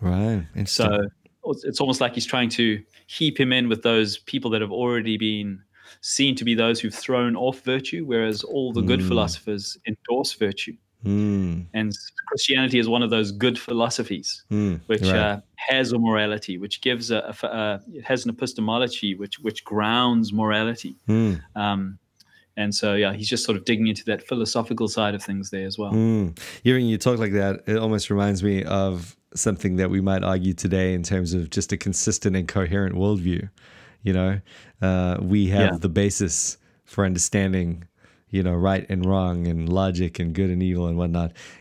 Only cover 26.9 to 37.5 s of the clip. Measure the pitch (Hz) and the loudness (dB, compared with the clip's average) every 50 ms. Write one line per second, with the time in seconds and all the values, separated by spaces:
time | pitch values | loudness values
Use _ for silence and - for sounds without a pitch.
26.9 | 110 104 - 131 123 113 113 104 98 101 98 98 98 - - - 107 110 113 110 | 0 2 2 2 2 2 0 0 2 2 2 2 0 -2 -2 -2 0 0 2 2
27.9 | 110 104 98 - 101 101 101 101 101 92 92 104 98 95 92 80 98 98 98 95 | 0 0 0 0 0 2 2 2 2 2 2 2 2 0 0 0 0 0 0 0
28.9 | 92 90 85 - - _ _ _ - - - 113 101 - - 101 92 90 95 92 | -2 -4 -8 -12 -16 _ _ _ -6 -2 -2 -2 0 0 0 0 0 2 2 2
29.9 | 98 98 95 98 95 95 95 95 92 92 90 95 90 - - 95 92 95 92 92 | 2 2 2 2 2 2 2 0 0 0 0 0 -2 0 0 0 2 2 2 2
30.9 | 92 87 85 - 101 92 90 82 87 90 85 80 - 98 98 - 107 98 - 104 | 0 0 -2 -2 0 0 0 0 0 -2 -2 -2 -4 -4 -4 -2 -4 -4 -2 -4
31.9 | 92 - - - 101 - - 104 92 95 87 82 - 101 95 82 90 101 98 92 | -2 -2 0 0 -2 0 0 0 0 0 -2 -2 -2 -2 0 0 0 0 0 0
32.9 | 92 90 95 101 104 95 85 92 90 87 - 98 - _ - - - - - - | 0 0 0 2 0 0 0 0 -2 -2 -4 -8 -12 _ -20 -20 -20 -20 -20 -20
33.9 | - _ - 101 95 92 92 95 98 101 - _ - - - - - - 95 95 | -16 _ -2 0 2 2 2 2 0 -2 -6 _ -20 -20 -20 -20 -8 -2 2 2
34.9 | 92 92 90 90 90 - - 92 98 104 101 92 95 101 98 98 90 85 82 95 | 4 4 2 2 0 0 0 2 4 4 4 4 6 6 6 4 4 2 0 0
35.9 | 80 104 101 101 - - 101 87 - - - - - - _ _ _ _ _ - | 2 2 2 2 2 0 0 0 0 -2 -2 -4 -6 -10 _ _ _ _ _ -8
36.9 | - - 202 95 92 87 - - - 104 98 95 | 0 2 2 2 2 0 0 0 2 2 2 2